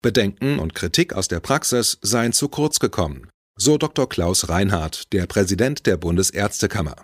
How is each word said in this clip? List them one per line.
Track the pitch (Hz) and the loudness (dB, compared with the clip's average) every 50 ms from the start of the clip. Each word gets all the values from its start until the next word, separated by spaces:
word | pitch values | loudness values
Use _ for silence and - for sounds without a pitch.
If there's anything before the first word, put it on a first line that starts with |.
| - | 0
Bedenken | 123 101 127 107 98 98 _ 127 135 147 139 | 2 4 4 2 2 0 _ -2 -2 -2 0
und | 80 82 - | -2 -4 -6
Kritik | - - 90 - - 175 - - | -4 -6 -2 0 0 0 0 0
aus | 101 92 - | -4 -4 -2
der | 90 85 | -4 -4
Praxis | - - 135 151 - - 127 123 113 - - _ - | -2 0 -2 0 0 0 0 0 0 0 -2 _ -4
seien | 95 107 120 117 120 113 | 0 0 2 2 2 0
zu | - - 143 | 0 -2 -2
kurz | - - 147 151 - - | -2 -2 -2 0 0 0
gekommen, | - - - - 90 78 69 65 - - _ _ _ _ _ | 0 0 0 0 -2 -2 -4 -10 -16 -20 _ _ _ _ _
so | - 101 135 151 147 | 0 2 4 4 4
Doktor | 156 151 - - 131 | 2 -2 0 -2 -2
Klaus | 127 - - 87 87 92 - - - | -2 0 -2 0 2 2 0 0 0
Reinhardt, | 82 87 101 101 98 85 80 80 - - - _ - | 0 2 2 2 0 0 -2 -4 -8 -10 -8 _ -2
der | 98 90 | -2 -2
Präsident | - - 104 101 90 98 90 113 131 147 - _ | 0 0 0 2 2 2 0 0 0 -2 0 _
der | - 95 | 0 0
Bundesärztekammer. | 85 82 85 85 87 95 - - - 101 104 - - - 101 - 107 82 73 65 - | 0 0 0 2 2 2 0 0 -2 -4 -2 -2 -2 -2 -2 -2 -2 -6 -6 -8 -12